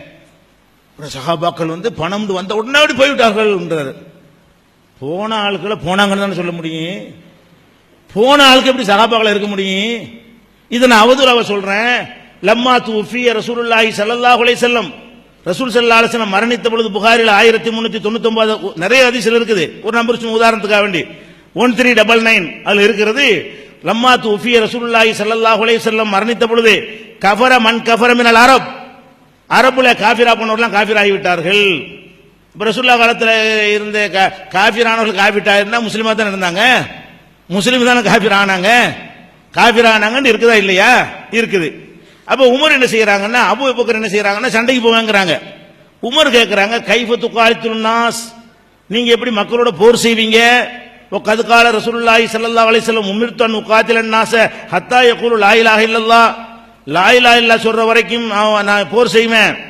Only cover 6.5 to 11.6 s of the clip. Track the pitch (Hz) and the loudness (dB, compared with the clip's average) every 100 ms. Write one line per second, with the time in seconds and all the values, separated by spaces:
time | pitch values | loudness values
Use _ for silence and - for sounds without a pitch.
6.5 | 170 160 160 165 202 - - - _ _ | -8 -8 -8 -8 -10 -14 -20 -20 _ _
7.5 | _ _ _ _ _ _ 185 247 294 277 | _ _ _ _ _ _ -2 2 4 6
8.5 | 262 262 254 202 202 226 233 214 208 208 | 4 2 0 0 2 2 2 0 -2 -4
9.5 | 196 196 190 214 233 170 - - _ _ | -6 -4 -4 -4 -6 -12 -20 -20 _ _
10.5 | _ - 240 247 226 226 262 262 240 185 | _ -8 0 4 4 4 4 2 2 0
11.5 | 202 | -4